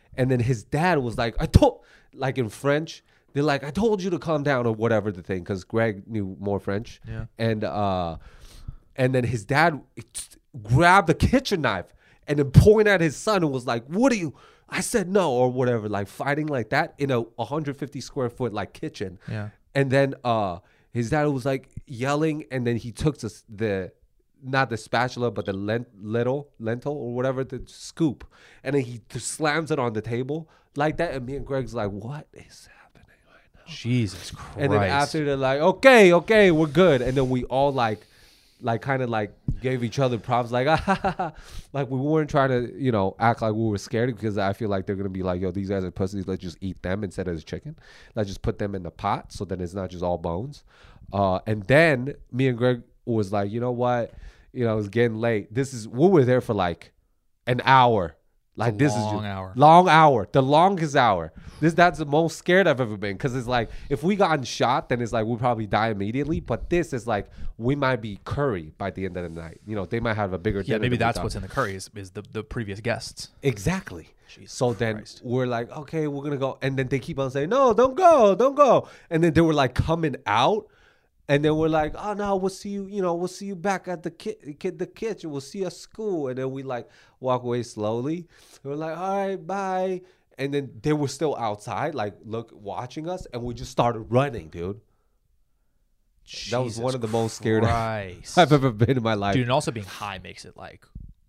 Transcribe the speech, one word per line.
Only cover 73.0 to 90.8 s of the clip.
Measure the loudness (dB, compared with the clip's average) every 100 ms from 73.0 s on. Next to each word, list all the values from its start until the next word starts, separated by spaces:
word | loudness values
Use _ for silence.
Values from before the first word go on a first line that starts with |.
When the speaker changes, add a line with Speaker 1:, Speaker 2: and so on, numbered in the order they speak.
| -6 -14 -18 _
Speaker 1:
Exactly. | -2 -2 -2 -4 -6 -14 -16 _ _
Speaker 2:
Jesus | -20 -18
Speaker 1:
So | -4 -2
then | 0 -2 -4
Speaker 2:
Christ. | -10 -14 -4
Speaker 1:
we're | -2 -2
like, | -4 -6 -10
"Okay, | -8 -4 -4
we're | -2
gonna | -2 0
go." | -4 -2
And | -2 -2
then | -2
they | -2
keep | -2 -4
on | -2
saying, | -2 0
"No, | 4 4
don't | 6 4 6
go, | 6 8 8 6
don't | 4 6
go." | 6 6 2 -8 -4
And | 2
then | 4
they | 6
were, | 4
like, | 4 2 2
coming | 0 0 -2 -2 0
out. | 4 4 2 -4 _ _ _ _ _ 0
And | 2
then | 4 2
we're | 2
like, | 2 0 -4
"Oh, | -6
no, | -4 -2 0
we'll | -2
see | -4 -8
you, | -8 -6
you | -2
know, | -2 -2
we'll | -4
see | -6 -10
you | -6
back | -4 -4 -6
at | -8
the | -10
ki-, | -10 -10 -10 -14 -10
ki-, | -8
the | -6 -10
kitchen. | -8 -8 -8 -10
We'll | -10
see | -10 -8
you | -8
at |
school." | -10 -16 -10 -6 -4 -4
And | -4
then | -6
we, | -6
like, | -8 -10 -10 _ _ _
walk | -2 -2
away | 0 -2
slowly. | -4 -4 -2 -2 -4 -6 -10 _ _ -18
And | -12
we're | -8
like, | -8 -6
"All | -4 -2 -2
right, | -6 -6
bye." | -6 -2 -2 -2 -4 -8 _ _ -8
And | -4
then | -2 -4 -4